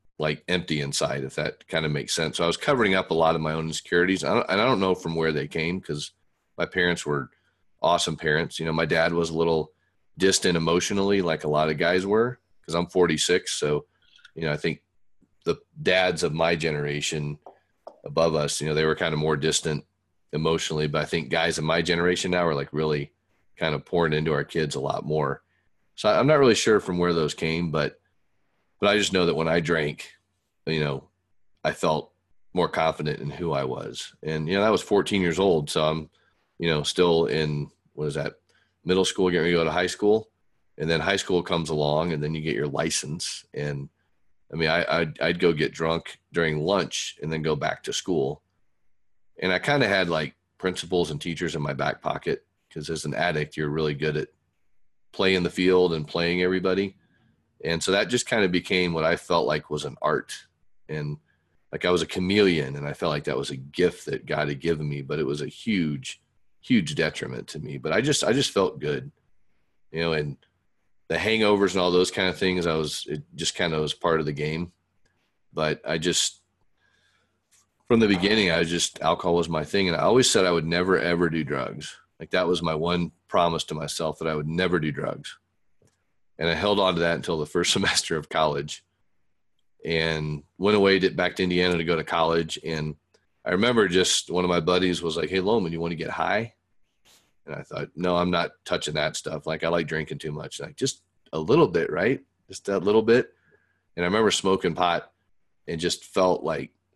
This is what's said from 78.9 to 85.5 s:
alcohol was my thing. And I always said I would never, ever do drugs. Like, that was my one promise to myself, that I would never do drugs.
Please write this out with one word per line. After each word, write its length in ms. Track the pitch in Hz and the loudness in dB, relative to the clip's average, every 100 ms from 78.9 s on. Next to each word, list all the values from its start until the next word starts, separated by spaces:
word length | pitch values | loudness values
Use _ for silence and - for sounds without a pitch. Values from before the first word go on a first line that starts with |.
| - | -2
alcohol 340 | 80 85 90 85 | -2 0 2 0
was 140 | 82 | 0
my 140 | 80 76 | -4 -2
thing. 220 | 101 95 | 0 0
And 80 | 80 | 2
I 40 | |
always 280 | 80 123 123 | 4 4 4
said 160 | 107 90 | 4 4
I 60 | |
would 140 | 87 80 | 2 0
never, 320 | 85 92 87 | 0 2 2
ever 300 | 85 85 85 | 2 2 2
do 140 | 80 | 0
drugs. 540 | 71 71 57 - - - _ - | -4 -4 -6 -10 -14 -18 _ -20
Like, 120 | - | -4
that 160 | 92 87 | 0 0
was 140 | 87 | 0
my 140 | 85 78 | -2 -2
one 360 | 85 87 87 - _ | 0 -2 -2 -8 _
promise 360 | 98 85 80 - | 2 2 0 -4
to 100 | 78 | -8
myself, 440 | 76 - 80 76 | -8 -4 -6 -4
that 80 | 80 | -4
I 80 | 78 | -4
would 120 | 76 | -4
never 320 | 85 92 87 | -2 0 0
do 120 | 78 | -2
drugs. 480 | 69 - - - - _ | -4 -6 -8 -12 -20 _